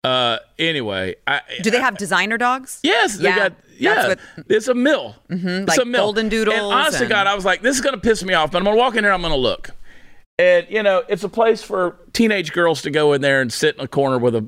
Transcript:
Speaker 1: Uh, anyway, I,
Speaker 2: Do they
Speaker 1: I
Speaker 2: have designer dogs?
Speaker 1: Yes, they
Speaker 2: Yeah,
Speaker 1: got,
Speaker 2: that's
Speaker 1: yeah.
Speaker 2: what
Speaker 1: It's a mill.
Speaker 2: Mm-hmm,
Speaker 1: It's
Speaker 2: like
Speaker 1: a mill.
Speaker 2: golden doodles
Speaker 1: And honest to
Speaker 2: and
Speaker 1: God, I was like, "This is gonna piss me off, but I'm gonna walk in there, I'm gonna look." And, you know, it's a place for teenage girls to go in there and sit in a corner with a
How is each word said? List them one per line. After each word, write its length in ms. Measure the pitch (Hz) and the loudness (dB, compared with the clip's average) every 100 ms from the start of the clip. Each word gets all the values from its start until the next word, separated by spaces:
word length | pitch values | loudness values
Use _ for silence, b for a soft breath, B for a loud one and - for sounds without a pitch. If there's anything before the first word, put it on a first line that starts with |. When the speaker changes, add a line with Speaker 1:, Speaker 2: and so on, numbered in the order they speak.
Speaker 1:
Uh, 340 | 131 127 120 113 - - | 0 0 0 -2 -8 -4
anyway, 560 | 165 156 110 95 95 - - | -4 -2 -4 -4 -4 -6 -4
I, 140 | 143 - - | -4 -4 -4
Speaker 2:
Do 100 | 196 | -2
they 60 | 240 | 0
Speaker 1:
I 40 | |
Speaker 2:
have 160 | 262 202 | 0 -4
designer 400 | 196 180 196 226 | -4 -2 -2 -2
dogs? 420 | 247 254 254 - | -2 -2 -8 -6
Speaker 1:
Yes, 340 | 302 453 392 208 | -2 0 0 0
they 120 | 175 | 0
Speaker 2:
Yeah, 60 | 180 | 0
Speaker 1:
got, 160 | 185 - | -2 -4
Speaker 2:
that's 220 | _ - | _ -4
Speaker 1:
yeah. 280 | 311 427 123 | -2 0 0
Speaker 2:
what 100 | - B B - | -4 B B -2
Speaker 1:
It's 180 | 214 226 | -2 0
a 60 | |
mill. 420 | 240 254 269 120 104 _ | 0 2 0 -2 -16 _
Speaker 2:
Mm-hmm, 180 | 180 180 | -6 -4
Speaker 1:
It's 200 | 185 196 | -4 0
Speaker 2:
like 120 | - | 0
Speaker 1:
a 40 | 247 | 0
mill. 160 | 247 208 | 0 0
Speaker 2:
golden 220 | 208 220 | 0 -2
doodles 260 | 220 220 220 | 0 0 0
Speaker 1:
And 80 | 202 | 0
honest 320 | 240 302 160 | 0 0 0
to 60 | 240 | 0
Speaker 2:
and 40 | |
Speaker 1:
God, 160 | 214 196 | 2 2
I 80 | 202 | 0
was 100 | 190 | 0
like, 160 | 180 | 0
"This 140 | 220 262 | 0 0
is 40 | |
gonna 160 | 254 254 | -2 -2
piss 240 | 208 220 | 0 0
me 100 | 190 | 0
off, 180 | 180 151 | 0 2
but 60 | 175 | 0
I'm 80 | 196 | 2
gonna 100 | 220 | 2
walk 180 | 247 220 | 2 2
in 60 | |
there, 100 | 208 | 0
I'm 80 | 185 | 0
gonna 140 | 170 143 | 0 0
look." 320 | 120 - - - b b b b b - | 0 -2 -8 -14 b b b b b 2
And, 260 | 180 175 170 | 4 4 2
you 140 | 214 | 0
know, 200 | 208 185 - | 2 2 0
it's 160 | 196 | -4
a 60 | 196 | -4
place 320 | 220 226 226 | 2 2 2
for 320 | - 196 175 - - | -2 -2 -2 -4 -12
teenage 400 | - 226 208 160 | 0 2 2 -2
girls 280 | - 170 147 | 0 0 0
to 80 | 156 | -2
go 220 | 151 151 | 2 2
in 80 | 143 | 2
there 180 | 139 139 | 2 2
and 140 | 127 | 0
sit 220 | - 151 - | 0 -2 -2
in 60 | |
a 60 | 135 | -6
corner 300 | 143 139 127 | 0 0 2
with 180 | 120 | 2
a 100 | 113 | 0